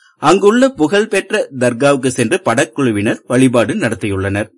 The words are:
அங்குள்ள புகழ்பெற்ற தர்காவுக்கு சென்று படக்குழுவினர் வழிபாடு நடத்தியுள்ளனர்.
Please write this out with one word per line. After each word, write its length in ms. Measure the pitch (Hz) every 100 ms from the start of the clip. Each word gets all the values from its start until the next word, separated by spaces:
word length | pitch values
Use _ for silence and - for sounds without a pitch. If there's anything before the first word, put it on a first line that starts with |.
| _ _
அங்குள்ள 460 | 143 190 202 240 262
புகழ்பெற்ற 800 | 262 151 202 220 196 196 208 165 131
தர்காவுக்கு 500 | 123 117 139 139 131
சென்று 320 | 127 110 -
படக்குழுவினர் 760 | 123 117 165 - 127 104 107 214 -
வழிபாடு 480 | 127 131 120 110
நடத்தியுள்ளனர். 720 | 196 120 110 107 95 98 101 107